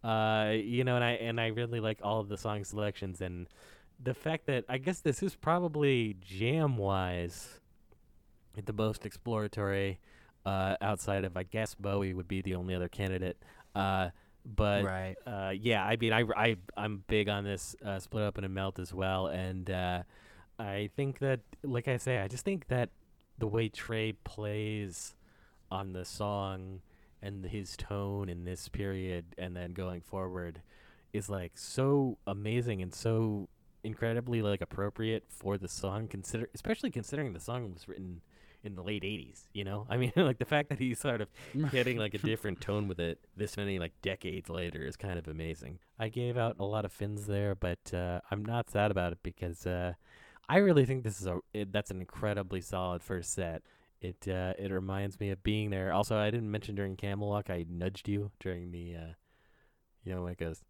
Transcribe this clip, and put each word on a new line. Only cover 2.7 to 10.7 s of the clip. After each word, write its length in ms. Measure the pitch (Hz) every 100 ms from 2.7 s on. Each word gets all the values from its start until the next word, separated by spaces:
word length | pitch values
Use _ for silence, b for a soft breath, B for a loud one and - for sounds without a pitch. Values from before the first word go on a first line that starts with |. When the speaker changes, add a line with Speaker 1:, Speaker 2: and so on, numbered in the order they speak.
| 104 104 - 98 90
Speaker 1:
and 280 | 92 90 87 B B B B -
the 140 | 127
fact 320 | 127 156 160 -
that 180 | 131 107
I 100 | 127
guess 220 | 139 185
this 240 | 160 131
is 100 | 196
probably 840 | - - 170 175 151 143 131 113 92
jam-wise 1400 | 92 92 113 156 151 123 98 95 92 90 87 - - - _ - - - _ - _ - - -
the 80 | 104
most 320 | 107 110 107
exploratory, 920 | 107 - - 110 104 - 101 98 98 92 B B B _ 95
uh, 300 | 95 95